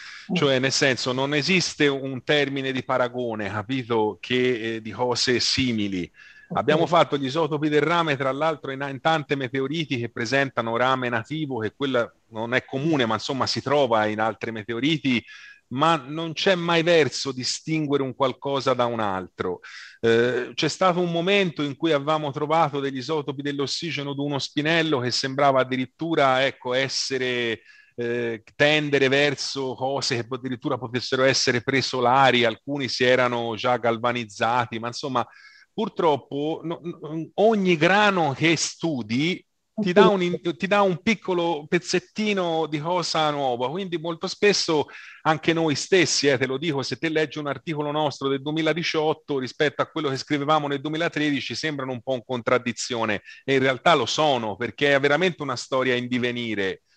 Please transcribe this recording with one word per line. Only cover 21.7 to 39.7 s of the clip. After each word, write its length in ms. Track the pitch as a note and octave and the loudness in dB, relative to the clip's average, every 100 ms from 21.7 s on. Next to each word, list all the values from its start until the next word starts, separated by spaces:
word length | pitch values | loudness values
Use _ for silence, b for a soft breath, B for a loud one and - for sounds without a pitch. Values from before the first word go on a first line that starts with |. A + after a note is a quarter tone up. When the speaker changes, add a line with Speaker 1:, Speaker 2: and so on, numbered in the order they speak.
| C3+ | -2
Speaker 2:
cui 160 | E3 | 0
avevamo 400 | D3 C#3 D#3 D3+ | 0 2 -2 -2
trovato 480 | C#3 D3 D#3+ D#3 C#3+ | -6 0 2 2 0
degli 180 | C#3 C3+ | -4 -6
isotopi 460 | B2 D#3 C#3+ C3+ | -4 -4 -4 -6
dell'ossigeno 720 | C#3+ C#3+ C3+ - E3+ C#3 C#3+ C#3 | -6 -4 -4 -4 -6 -6 -6 -4
di 40 | |
uno 200 | C#3+ C#3 | -2 -2
spinello 600 | - - D3 E3 D#3+ C#3+ | -4 -2 0 2 2 0
che 120 | B2 | 0
sembrava 500 | A2+ C3+ C3+ C#3+ C3+ | -2 -4 2 4 4
addirittura, 840 | B2+ C3 C3 _ D#3+ D#3+ C#3 C3 | 2 -2 -4 _ -2 2 4 4
ecco, 300 | C3+ - B2+ | 2 -2 -4
essere, 840 | B2+ C3+ - - C3+ B2+ B2 A#2 A2 b b b | -2 0 -2 -4 -2 -2 -2 -2 -4 b b b
eh, 480 | - A#2+ A#2+ A#2 A2+ - _ | -6 -4 -2 -2 -6 -12 _
tendere 540 | D3 D3+ D3 C#3 C3+ | 4 4 2 2 4
verso 680 | C#3 D3 C3+ - C#3 C3+ A#2 | 4 2 0 -6 -6 -6 -4
cose 400 | C3 C#3 B2+ B2 | -4 -4 -2 -4
che 100 | A#2 | -4
addirittura 520 | B2+ B2+ B2+ D3+ C#3 | -8 -6 -6 -4 -4
potessero 420 | A#2+ A#2+ - C3 | -4 -6 -2 2
essere 400 | C3 C3 - B2 | 4 4 2 0
presolari, 840 | - C3+ B2 C3 A#2+ C3 C3+ B2 A#2 | 0 0 0 2 4 6 6 6 2
alcuni 420 | A2 - C#3+ B2+ | 0 -6 -6 -4
si 160 | - | 0
erano 500 | B2 B2+ B2 A#2+ A#2 | 4 4 4 0 -4
già 240 | A2 B2+ B2 | -2 0 0
galvanizzati, 1000 | A#2 A#2 A#2+ A#2+ A2+ G2+ A2+ B2 A#2 A2+ | 0 0 -2 -2 -6 -2 0 0 -2 -4
ma 80 | A#2 | -8
insomma, 360 | A#2+ D3 B2+ A2+ B B B B | -8 -4 -2 -4 B B B B
purtroppo 880 | - A3 - F3 C#3+ - C#3 D3+ D#3 | -8 -8 0 2 2 -2 -6 -4 -4
no, 160 | D#3+ E3+ | -8 -10
no, 480 | E3 E3 D3+ D#3+ D#3+ - | -10 -14 -10 -8 -8 2
ogni 420 | G#3 A3 F#3 E3+ | 4 4 4 4
grano 540 | E3+ G3 G#3 F#3+ D#3 | 4 6 4 4 0
che 240 | C3 D#3+ E3 | 2 2 2
studi 920 | - - E3 C#3+ G#2 A#2+ D#3 F3+ - _ _ | -2 -4 -4 -4 -2 0 0 -2 -8 _ _